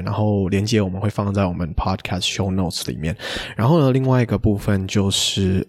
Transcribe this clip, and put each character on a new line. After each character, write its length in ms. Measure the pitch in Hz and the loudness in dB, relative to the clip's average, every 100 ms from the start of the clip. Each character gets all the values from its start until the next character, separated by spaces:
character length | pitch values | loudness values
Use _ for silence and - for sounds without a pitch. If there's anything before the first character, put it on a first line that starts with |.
| 95 | -2
然 80 | |
后 340 | 107 107 104 92 | 0 2 2 2
连 140 | 98 | 0
接 160 | 110 113 | 2 2
我 80 | 95 | 0
们 140 | 95 | -2
会 80 | 104 | -4
放 240 | 107 101 | -2 -2
在 120 | 101 92 | 0 0
我 60 | |
们 220 | 85 85 | -2 -4
podcast 580 | - 92 95 - 95 - | -2 -2 -2 -4 -4 -2
show 220 | - 95 | -2 -2
notes 340 | 92 90 - - | 0 -2 -4 -8
里 80 | 60 | -6
面。 220 | 80 - - - - - | -6 -6 -8 -8 -8 0
然 120 | 113 | 2
后 120 | 170 | 4
呢， 120 | 135 | 4
另 160 | 131 131 | 4 2
外 140 | 127 | 2
一 40 | 117 | 2
个 120 | 101 | 2
部 180 | 104 101 | 2 2
分 320 | - 101 95 | 0 0 0
就 220 | 107 98 | 0 2
是， 580 | - - - 95 95 | 0 -2 0 2 0